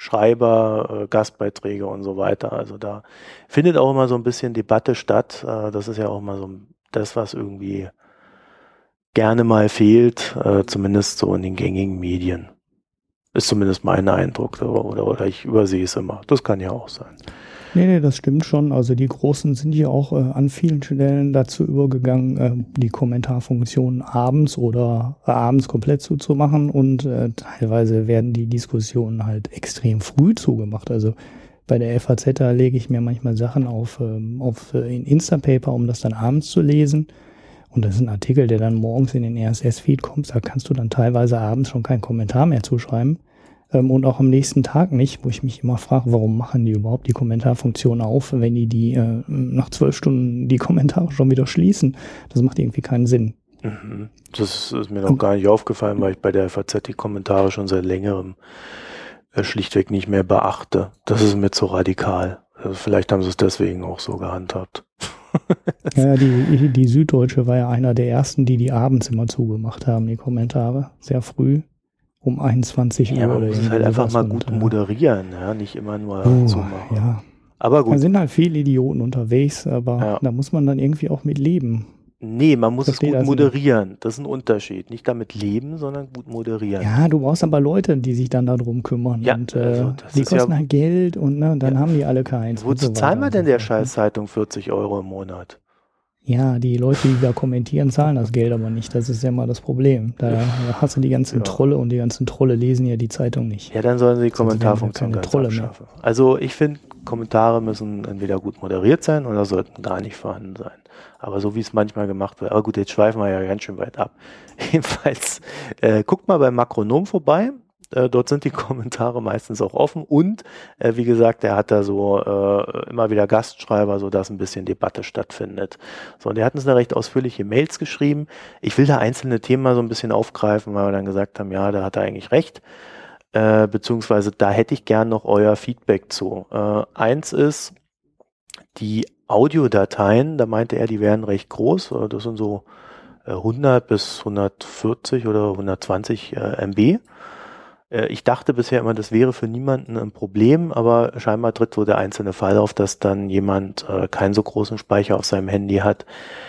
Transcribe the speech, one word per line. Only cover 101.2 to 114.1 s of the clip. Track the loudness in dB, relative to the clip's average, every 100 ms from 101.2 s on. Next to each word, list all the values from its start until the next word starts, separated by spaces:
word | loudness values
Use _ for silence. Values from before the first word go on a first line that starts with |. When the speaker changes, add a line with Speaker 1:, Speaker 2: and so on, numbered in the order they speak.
| 0 -2
Speaker 1:
Ja. |
Speaker 2:
Trolle | -4 0 2 2
und | 0
die | 0
ganzen | -2 -2 -6
Trolle | 0 2
lesen | 2 2 2
ja | 0 0
die | -4
Zeitung | -2 -2 -2 -4
nicht. | -6 -8
Speaker 1:
Ja, | -2
dann | 0 4
sollen | 4 4
sie |
die | 2
Speaker 2:
Sonst | 2
wären | 0
ja | 2 2 2
Speaker 1:
Kommentarfunktion | -2 -4 -4
Speaker 2:
keine | -4
Speaker 1:
ganz | 0
Speaker 2:
Trolle | 0 0
mehr. | -2
Speaker 1:
abschaffen. | -6 -10 -20 -6
Also | -2 4 4 4
ich | -2
finde, | -2 -2 -2 -16 -20 -10
Kommentare | -8 -2 2 4 2
müssen | 0 -6 -6 -8
entweder | -10 -8 -4 -4
gut | -4 -10
moderiert | -6 0 2 2
sein | 2 -2
oder | 0 -2 0
sollten | -2 -4 -8
gar | -8 -6
nicht | -8 -10
vorhanden | -10 -10 -12 -14
sein. | -16 -16 _ -20 -20 _
Aber | -8 -4
so | -4
wie | -4
es | -2
manchmal | 0 0 -2 -6
gemacht | -4 -6 -6
wird, | 0
aber | 0
gut, | 0 -2
jetzt | -4
schweifen | 2 2 2
wir | -2
ja | -2
ganz | -4 -6
schön | -6 -10
weit | -10 -6
ab. | -8